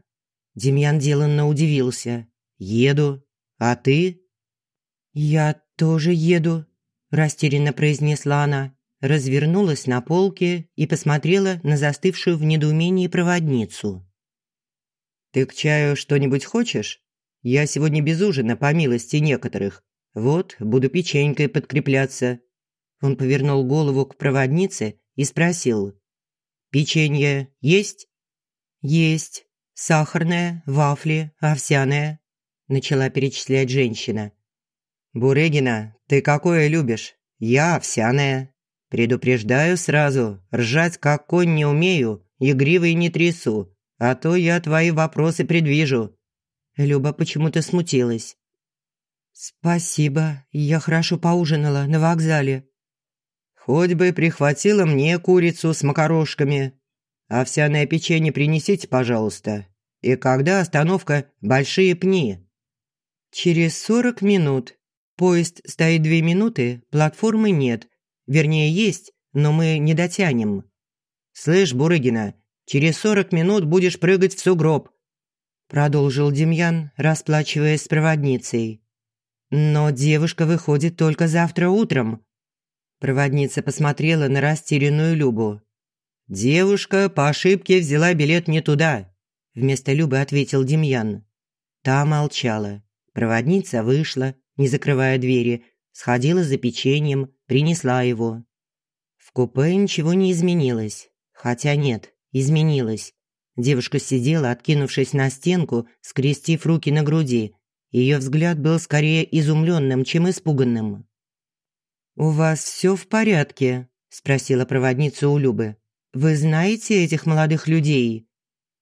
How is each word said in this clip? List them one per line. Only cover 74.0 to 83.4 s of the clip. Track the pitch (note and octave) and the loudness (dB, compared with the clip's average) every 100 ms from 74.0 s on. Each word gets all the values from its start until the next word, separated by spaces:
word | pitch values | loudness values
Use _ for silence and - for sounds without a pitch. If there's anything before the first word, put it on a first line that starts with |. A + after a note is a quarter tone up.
| E3 F#3+ F#3 | 2 4 2
в | - | 0
сугроб", | F#3 F3+ D#3 D3 - _ _ _ _ _ _ _ _ | 0 2 2 0 -4 _ _ _ _ _ _ _ _
продолжил | D3 D3 D3 C#3+ C3 D3 | 0 2 2 2 2 0
Демьян, | C#3 D#3+ E3 E3+ E3 D3+ - | 2 2 2 0 0 -4 -2
расплачиваясь | D3+ D#3 - D3+ D3 D3+ D3+ D3+ | 0 0 0 -2 0 0 0 0
с | - | -2
проводницей. | D#3 D#3+ D#3 C#3+ B2+ - A#2+ A2 A2 _ _ _ _ _ _ _ | 0 2 0 0 -2 -2 -4 -4 -8 _ _ _ _ _ _ _
"Но | C#3+ D3+ D3+ D3+ | 0 2 2 2
девушка | B2+ D3 D3+ D#3+ - D#3+ | 2 2 2 0 0 0
выходит | E3 - D3 E3 E3+ | 0 0 0 0 0
только | D#3+ D3+ E3 | 0 2 0
завтра | E3 E3+ E3+ F3+ | 2 0 0 0
утром". | G3+ A3+ C#3+ A2 A2+ _ _ _ _ _ _ _ _ | 2 0 0 -2 -6 _ _ _ _ _ _ _ _
Проводница | C3+ C3 C#3+ C#3+ | -2 0 0 0